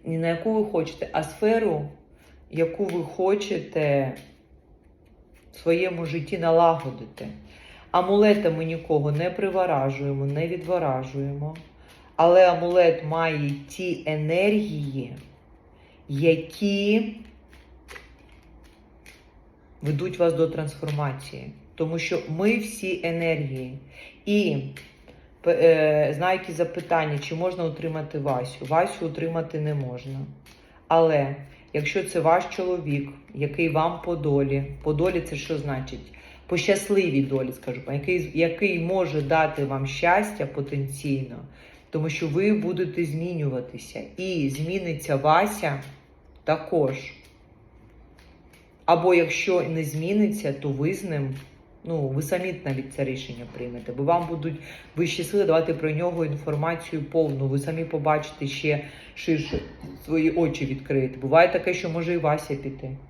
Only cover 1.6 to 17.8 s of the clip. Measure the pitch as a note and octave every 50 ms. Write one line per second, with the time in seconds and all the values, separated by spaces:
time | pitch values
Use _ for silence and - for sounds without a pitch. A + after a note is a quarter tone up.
1.6 | A3 G3 D#3+ D3 D3 D3 - - - _ - _ _ - - - - - - D#3
2.6 | E3 - - - G3+ F#3 F3 F3 D#3+ C#3+ - - F#3 F#3+ G3+ G#3 G#3 - G3+ E3
3.6 | D3 - - E3 D3+ D3 C#3 C#3 C3+ C3 A#2+ - - - - _ _ _ - -
4.6 | _ _ - _ _ - - _ _ _ - _ - _ - _ _ - - -
5.6 | - E3 E3+ E3+ F3 F#3 F3+ E3 E3 D#3+ D3 E3+ D3 - G3+ F3+ E3+ E3 E3 E3
6.6 | E3+ E3 E3 D3+ - C3+ - - A2+ - - - - A2 - - - - - -
7.6 | - - - - - - - F3 F#3 F#3+ G3+ G#3 G#3 G#3+ G#3 G#3 G#3 E3+ D#3+ D#3+
8.6 | E3 D#3+ E3 E3 - - D#3+ D3 C#3+ D3 D3 D3 E3+ F3+ F3+ - G3 F#3+ F3+ F#3+
9.6 | F#3 E3+ D#3 C#3 C3 C3+ C3+ C3+ C#3+ C#3 C#3 C3+ C#3 C#3 C#3+ D3 E3 E3+ F3+ F3
10.6 | D#3 E3 F3+ F3 E3 C#3+ C3 B2+ C3 C3 C3+ C#3 C#3 C#3 C#3+ C#3+ D3 D3+ D#3+ E3
11.6 | - - - - - - - - - - - - E3 E3+ F3 F#3 F#3 F3+ E3+ E3
12.6 | E3+ F3 F3 F3+ F3 E3 E3 - D#3+ D3+ D#3+ E3 E3 D#3+ D#3 D3 D3 C#3 C#3+ C#3
13.6 | - - - - F#3 F3+ E3 - - D#3 D#3 D3+ D3+ D3+ E3 F3+ F#3+ G#3 G#3+ G#3
14.6 | G#3+ G#3 D#3 D3+ D3 C#3 C3+ C3+ A#2+ A2+ C3 - - - - - _ _ - -
15.6 | _ - - _ - - - - - - C#3+ C#3 D#3 E3 E3 D#3+ - - - -
16.6 | G#3 G3+ G3+ G3 G3+ G#3 G#3+ A3+ A3 - - - - - - - - - - -
17.6 | - - - -